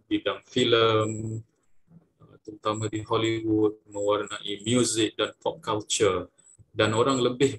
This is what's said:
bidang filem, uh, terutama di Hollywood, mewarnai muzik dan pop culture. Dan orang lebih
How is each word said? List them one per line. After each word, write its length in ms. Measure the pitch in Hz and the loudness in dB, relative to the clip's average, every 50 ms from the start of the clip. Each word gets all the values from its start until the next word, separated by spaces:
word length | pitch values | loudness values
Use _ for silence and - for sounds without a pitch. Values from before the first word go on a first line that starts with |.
| _ | _
bidang 400 | - 104 104 - 101 98 101 - | -4 -4 -2 -2 -2 -6 -6 -8
filem, 960 | _ - 127 123 117 117 117 113 113 110 110 107 107 110 107 110 110 110 113 110 _ _ _ _ _ _ - _ _ _ - _ _ _ _ | _ -2 0 2 2 4 4 4 4 4 2 2 0 -2 -6 -6 -6 -8 -8 -10 _ _ _ _ _ _ -20 _ _ _ -20 _ _ _ _
uh, 160 | - 104 104 - _ | -20 -20 -20 -20 _
terutama 480 | - 107 107 - 107 107 107 107 107 110 | -20 -18 -8 -6 -6 -4 -4 -4 -6 -6
di 80 | 107 | -6
Hollywood, 800 | 110 - 113 113 113 113 113 113 110 110 107 107 107 104 107 - _ _ | -6 -2 -2 0 0 0 -2 -2 -2 0 2 2 2 2 0 -2 _ _
mewarnai 720 | 104 101 101 101 104 104 104 98 104 104 - 101 101 98 101 | -8 -4 0 0 2 0 0 -4 -10 -10 -8 -8 -8 -6 -2
muzik 500 | 113 123 127 120 113 110 110 107 104 - | 0 2 2 2 2 2 0 0 -2 0
dan 160 | - 107 - - _ | -2 -4 -4 -4 _
pop 220 | - - - - - | -6 -6 -6 -6 -6
culture. 640 | 117 107 107 - - - - 113 98 92 90 90 - _ _ _ _ _ _ - _ - | -4 -4 -4 -4 -4 0 2 2 2 2 0 -4 -8 _ _ _ _ _ _ -20 _ -2
Dan 160 | 107 110 107 110 | 0 0 2 4
orang 320 | 110 123 139 135 127 120 | 2 2 2 2 2 0
lebih 320 | 123 123 123 139 135 - | 0 2 2 0 0 0